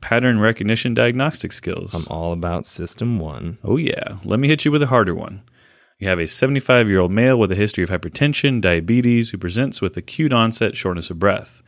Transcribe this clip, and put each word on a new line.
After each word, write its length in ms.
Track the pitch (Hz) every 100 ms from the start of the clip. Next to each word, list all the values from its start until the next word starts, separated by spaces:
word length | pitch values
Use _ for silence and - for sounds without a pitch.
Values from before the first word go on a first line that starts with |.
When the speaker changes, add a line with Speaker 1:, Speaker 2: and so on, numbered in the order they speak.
Speaker 1:
pattern 400 | - 117 127 113
recognition 520 | 107 113 104 113 123
diagnostic 600 | 117 120 123 147 - -
skills. 420 | - 90 90 90
Speaker 2:
I'm 180 | 90 78
all 200 | 80 85
about 340 | 87 85 87 -
System 540 | - 87 - 120 113
one. 380 | 78 69 85 110
Speaker 1:
Oh, 140 | - 131
yeah. 400 | 156 - - 101
Let 160 | - 107
me 80 | 139
hit 160 | 156
you 80 | 151
with 100 | 147
a 60 | 139
harder 260 | 123 95
one. 280 | 85 80 98 - _ _ _ _ -
You 100 | 98
have 100 | 90
a 80 | 80
seventy-five-year-old 840 | - 135 139 - 123 110 95 90
male 240 | 101 127 127
with 140 | 101
a 40 | 95
history 280 | 104 -
of 60 | 87
hypertension, 720 | 90 85 - 143 143 143 123
diabetes, 680 | 95 85 82 120 120 120 117
who 80 | -
presents 420 | 87 101 139 -
with 160 | 95 -
acute 360 | - - 156
onset 440 | 120 113 113 110 -
shortness 340 | 95 87 80
of 100 | 85
breath. 420 | 98 - - -